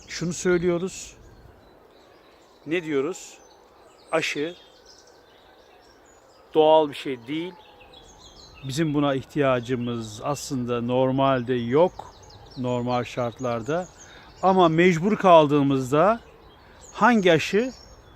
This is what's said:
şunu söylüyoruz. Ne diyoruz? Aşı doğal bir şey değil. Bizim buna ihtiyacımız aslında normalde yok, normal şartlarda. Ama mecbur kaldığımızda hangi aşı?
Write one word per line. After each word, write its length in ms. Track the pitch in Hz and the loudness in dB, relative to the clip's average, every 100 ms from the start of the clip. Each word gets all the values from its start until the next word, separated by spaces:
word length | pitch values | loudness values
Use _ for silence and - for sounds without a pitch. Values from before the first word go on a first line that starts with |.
| - | -8
şunu 260 | - 165 | -10 -8
söylüyoruz. 800 | 170 185 180 175 170 185 - - - - - - - - - - - - - _ _ _ _ 143 | -4 -2 0 0 -2 -6 -12 -18 -20 -20 -20 -20 -20 -20 -20 -20 -20 -20 -20 _ _ _ _ -8
Ne 180 | 175 | -6
diyoruz? 540 | 156 139 143 185 - - - - _ _ - - - | -2 -4 -4 -8 -16 -20 -20 -20 _ _ -20 -20 -6
Aşı 440 | 160 160 151 156 175 - - - - - - _ - - - _ - - - - - - _ - | -4 -4 -6 -8 -10 -20 -20 -20 -20 -20 -20 _ -20 -20 -20 _ -20 -20 -20 -20 -20 -20 _ -2
doğal 360 | 156 156 156 151 | 2 6 4 2
bir 40 | |
şey 340 | 131 151 127 117 | -4 -10 -10 -10
değil. 260 | 156 175 180 - - - - - - - - - - 135 | -10 -10 -14 -20 -20 -20 -20 -20 -20 -20 -20 -20 -16 -10
Bizim 260 | 131 160 | -4 -2
buna 220 | 147 143 139 | 0 0 -2
ihtiyacımız 1040 | - 156 139 127 120 127 120 117 110 107 | -4 -2 0 0 -2 -4 -4 -6 -10 -10
aslında 580 | 139 143 - 135 120 120 | -8 -8 -6 -6 -4 -4
normalde 720 | 117 127 131 131 135 131 120 | -2 0 2 2 2 0 -2
yok, 600 | 123 117 139 180 - - - - - - - | -4 0 2 2 0 -18 -20 -20 -20 -18 -8
normal 460 | 123 123 120 123 | -6 -4 -2 -4
şartlarda. 840 | 117 - 120 110 127 117 110 165 180 - - - - - | -4 -6 -6 -6 -6 -6 -4 -6 -6 -16 -20 -20 -20 -2
Ama 240 | 180 185 170 | 2 4 4
mecbur 500 | 160 180 165 185 208 | 4 4 2 0 2
kaldığımızda 1000 | 190 170 151 147 139 135 127 147 185 233 - - - - - - - | 6 6 6 2 2 -2 0 2 2 0 -8 -20 -20 -20 -20 -20 -20
hangi 380 | - 220 226 180 | 0 2 4 4
aşı? 420 | 160 - 196 254 - - - - | 2 2 -2 -2 -8 -20 -20 -20